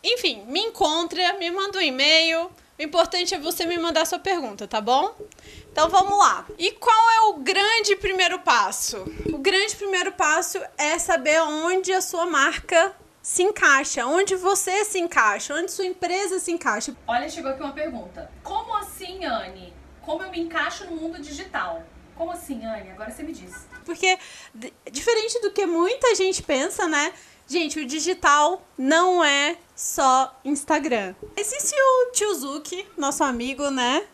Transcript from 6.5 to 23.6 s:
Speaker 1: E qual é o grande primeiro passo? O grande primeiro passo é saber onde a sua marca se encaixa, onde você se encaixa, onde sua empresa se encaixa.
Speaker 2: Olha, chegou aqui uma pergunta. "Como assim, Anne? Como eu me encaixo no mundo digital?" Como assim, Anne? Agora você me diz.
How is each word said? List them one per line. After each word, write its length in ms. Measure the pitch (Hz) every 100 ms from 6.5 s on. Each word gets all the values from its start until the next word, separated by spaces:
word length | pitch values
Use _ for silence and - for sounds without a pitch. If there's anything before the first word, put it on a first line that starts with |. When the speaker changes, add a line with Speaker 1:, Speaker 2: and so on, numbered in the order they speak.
| 427
Speaker 1:
E 140 | 403
qual 380 | - 480 440 453
é 100 | 453 440
o 40 | 320
grande 600 | 254 381 403 453 415 392
primeiro 440 | 392 381 349 359
passo? 680 | 330 240 196 - - 220 190 320 -
O 60 | 294
grande 380 | 277 381 415 -
primeiro 360 | 403 370 381
passo 460 | 370 311 311 330 370 - -
é 200 | 294 320
saber 420 | - 330 269 311
onde 500 | 311 302 330 370 370
a 80 | 370
sua 240 | 370 339 359
marca 680 | 302 285 - - 339 381 - - _
se 220 | - -
encaixa, 600 | 370 415 339 269 294 - 247
onde 280 | 339 392 381
você 480 | 370 392 - 381
se 160 | 415 381
encaixa, 540 | 339 - 220 208 -
onde 180 | 294 381
sua 140 | - 370
empresa 540 | 370 349 370 403 370
se 120 | -
encaixa. 440 | 339 254 214 - - -
Speaker 2:
Olha, 240 | 240 302
chegou 220 | 330 -
aqui 100 | 269
uma 100 | 285
pergunta. 600 | 302 311 240 - - - -
"Como 320 | - 415 466 415
assim, 480 | - - 370 381 302
Anne? 460 | 220 190 190 180 - - -
Como 220 | - 339
eu 80 | 381
me 80 | 349
encaixo 460 | 330 330 320 359 370
no 100 | 330
mundo 260 | 320 330
digital?" 640 | 285 285 381 - - 165 165 - - -
Como 140 | 330
assim, 340 | 339 - 233 220
Anne? 240 | 214 190
Agora 200 | 185 220
você 100 | 233
me 80 | 302
diz. 360 | - 180 -